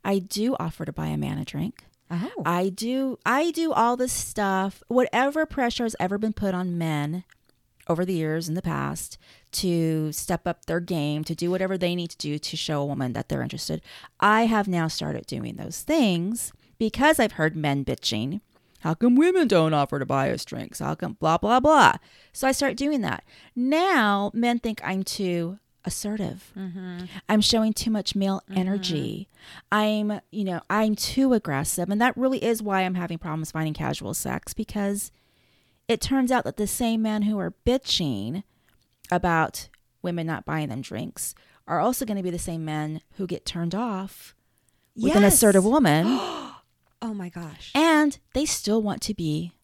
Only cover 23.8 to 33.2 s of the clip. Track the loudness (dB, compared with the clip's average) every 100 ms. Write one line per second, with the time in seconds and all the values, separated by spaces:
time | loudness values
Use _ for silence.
23.8 | 4 4 4 2 0 0 0 0 -2 -4
24.8 | -2 -2 -4 -2 -2 0 -2 -8 _ _
25.8 | -8 -4 -4 -4 -4 -6 -14 -12 -10 -10
26.8 | -10 -10 -12 -14 2 4 4 4 2 0
27.8 | 0 0 -2 0 0 -2 _ -2 0 0
28.8 | -2 -2 -4 -8 -12 _ -20 -20 _ 2
29.8 | 2 0 -2 -4 _ -6 -4 -4 _ 0
30.8 | 2 0 -2 2 4 4 2 -2 -2 -2
31.8 | -2 2 2 2 0 2 0 0 0 0
32.8 | 0 -2 -4 -6